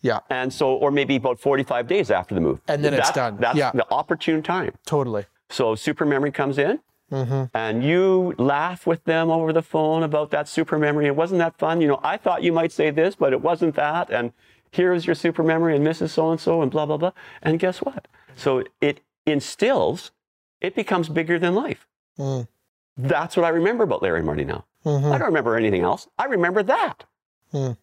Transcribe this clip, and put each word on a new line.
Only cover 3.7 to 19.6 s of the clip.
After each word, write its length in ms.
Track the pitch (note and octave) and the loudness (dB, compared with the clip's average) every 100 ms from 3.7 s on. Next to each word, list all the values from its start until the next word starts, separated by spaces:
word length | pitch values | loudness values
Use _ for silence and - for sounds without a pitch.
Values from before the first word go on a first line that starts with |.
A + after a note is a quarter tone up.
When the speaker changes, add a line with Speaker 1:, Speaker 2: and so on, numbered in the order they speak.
Speaker 2:
the 120 | B2+ A2 | 0 -2
opportune 500 | B2 D#3 E3 - D#3+ | -2 -2 -4 -2 -2
time. 300 | D3+ F3+ C3+ - - | 0 -4 -4 -8 -4
Speaker 1:
Totally. 400 | D3+ B2+ G#2+ G2+ _ - | -2 -2 -4 -6 _ -12
Speaker 2:
So 260 | - A#2+ A2 | -2 0 0
super 300 | - D3 D3+ | -2 -2 0
memory 260 | C3+ C#3+ | 0 -2
comes 260 | - C#3 C#3 | -2 -2 0
in, 220 | C#3+ C#4+ _ _ - | 0 -2 _ _ -8
Speaker 1:
Mm-hmm. 320 | C3+ B2 C3+ B2+ | -6 -2 -2 -2
Speaker 2:
and 300 | A2+ A2 A2+ C3+ | -4 -2 0 0
you 480 | F3 F#3+ F#3 F3+ - | 2 2 2 0 0
laugh 480 | B2+ C#3+ E3 F3+ - | 0 0 -2 -4 -2
with 180 | E3 - | -2 0
them 260 | D#3+ E3 | 0 2
over 220 | E3 D#3+ | 0 2
the 80 | D#3+ | 0
phone 420 | E3 D#3+ D#3 D#3+ | 0 0 0 2
about 260 | D#3+ D3+ D3 | 0 -2 -2
that 160 | D3 D3 | -4 -4
super 280 | - D#3+ D#3+ | -4 -2 0
memory. 280 | D3 D3 D3 | 0 2 0
"It 100 | C#3+ | 0
wasn't 240 | E3+ F#3+ | 0 2
that 180 | E3 - | 0 0
fun. 220 | D#3 E3+ | -2 2
You 80 | D#3 | 2
know, 120 | C#3 | 2
I 140 | D3 G3+ | 0 -2
thought 260 | F#3+ F3 | -2 0
you 80 | F3 | 0
might 200 | E3 E3 | 2 0
say 160 | - D#3 | 0 0
this, 260 | D3 E3+ - | 2 0 2
but 160 | D3 | 0
it 100 | C3 | 2
wasn't 340 | D3+ E3+ E3 D3 | 0 0 0 0
that. 340 | D3 E3 F3 | 0 -2 -2
And 240 | A#2 A#2+ - _ _ _ | -2 -4 -10 _ _ _
here's 340 | - F3+ F3+ E3+ | 0 2 2 0
your 100 | D#3+ | 0
super 260 | E3+ E3 | 0 0
memory 300 | D#3+ D#3+ E3 D3 | 2 2 2 2
and 80 | D3+ | 2
Missus 260 | D#3+ E3 | 0 -4
So-and-so 500 | - D#3+ E3 - E3 | 0 0 0 0 0
and 80 | C#3 | 0
blah, 140 | D#3 D3+ | 0 -2
blah, 120 | D3+ | -2
blah." 140 | F3 - - - | -2 -4 -20 -8
And 180 | D#3+ E3 | -2 0
guess 180 | F#3 F#3 | 0 -2
what? 260 | - A#3 - _ _ - | -6 -8 -18 _ _ -6
So 280 | D3 C3 - - | 0 0 -2 -2
it 180 | D3 C#3+ _ _ - | -2 -2 _ _ -2
instills, 840 | D3 - - | -2 -2 -2